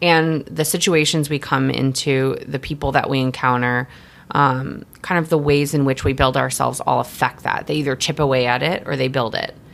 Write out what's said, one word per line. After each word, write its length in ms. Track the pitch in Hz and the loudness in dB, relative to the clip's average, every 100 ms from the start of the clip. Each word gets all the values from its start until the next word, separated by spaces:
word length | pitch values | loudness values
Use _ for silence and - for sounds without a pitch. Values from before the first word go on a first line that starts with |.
And 440 | 175 165 160 156 - | 2 4 4 0 -4
the 180 | 160 | -4
situations 640 | 151 180 190 165 151 165 147 | -2 0 2 2 2 0 -2
we 100 | 147 | -4
come 320 | - 135 131 | 0 0 2
into, 680 | 123 135 131 - 135 131 - - | 0 0 -2 0 0 0 -2 -6
the 120 | 135 | -8
people 340 | - 147 143 | -6 -6 0
that 180 | 139 117 | 0 0
we 80 | 135 | 0
encounter, 680 | 131 123 131 123 123 123 127 - - - - | -2 0 0 2 2 0 -4 -10 -20 -20 -4
um, 540 | - 139 127 135 - - - | 2 2 2 -4 -10 -14 -12
kind 160 | - 175 | -2 0
of 100 | 165 | 2
the 100 | 160 | 2
ways 360 | 143 143 143 | 4 2 2
in 100 | 147 | 2
which 180 | 135 131 | 2 2
we 80 | 147 | 0
build 240 | 135 135 131 | 2 2 2
ourselves 440 | 131 - 127 131 | -2 0 -2 0
all 200 | - 127 | 2 2
affect 420 | 120 - 123 - | 0 -2 -2 -2
that. 220 | - - - | -4 -4 -2
They 80 | 151 | -4
either 180 | 143 131 | -2 -2
chip 220 | - 151 | -2 0
away 260 | 143 131 123 | 2 2 2
at 160 | 123 | 0
it 220 | 147 180 - | 0 -2 -4
or 100 | 143 | -2
they 120 | 131 | -2
build 260 | 135 117 | 0 -2
it, 200 | - - - - | -4 -8 -12 -20